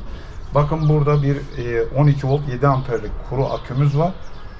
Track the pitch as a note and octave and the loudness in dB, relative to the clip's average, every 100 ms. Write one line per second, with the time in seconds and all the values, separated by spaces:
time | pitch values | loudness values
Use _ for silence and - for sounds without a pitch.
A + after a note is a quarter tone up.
0 | - - - - - C#3+ D3+ D#3+ D3+ D3+ | -6 -10 -12 -12 -2 0 2 2 4 4
1 | C#3+ D3 C#3 C#3 - C3+ A#2+ A#2 A2+ C3 | 4 2 2 0 -4 -6 -2 0 0 4
2 | D3 C#3 C3 C#3+ C#3+ B2 C#3 C3 B2+ A2 | 4 4 2 0 0 2 2 2 0 -2
3 | G#2 - - B2+ C3+ A#2 - B2 D3 C#3 | -4 -8 -4 -2 -2 -4 -4 0 2 2
4 | F3 - - - - | 0 -2 -10 -10 -12